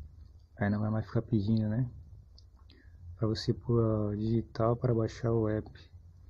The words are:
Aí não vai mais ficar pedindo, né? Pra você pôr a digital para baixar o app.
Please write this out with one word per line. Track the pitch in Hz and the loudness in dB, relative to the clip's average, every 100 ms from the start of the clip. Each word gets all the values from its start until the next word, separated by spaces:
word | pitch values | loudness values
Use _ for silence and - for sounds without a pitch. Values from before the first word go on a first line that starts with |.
| - - - - - - | -18 -18 -20 -20 -20 -2
Aí | 101 | 0
não | 104 | 2
vai | 107 | 0
mais | 110 107 | -2 -2
ficar | 120 | -2
pedindo, | - 113 98 113 107 | 2 2 4 2 2
né? | 110 127 - - - - - - - - - - - - - | 0 -2 -6 -16 -20 -20 -20 -20 -20 -20 -20 -20 -20 -18 -2
Pra | 110 | 0
você | 113 - | 0 -2
pôr | 113 - 117 113 110 104 | -2 2 2 4 2 0
a | 104 | -2
digital | 110 117 110 - 113 120 | 0 0 0 0 2 2
para | 123 113 | 2 2
baixar | 110 - 120 | 0 -2 0
o | 117 107 | 2 2
app. | 107 - - - - - - | 0 -4 -12 -20 -20 -20 -20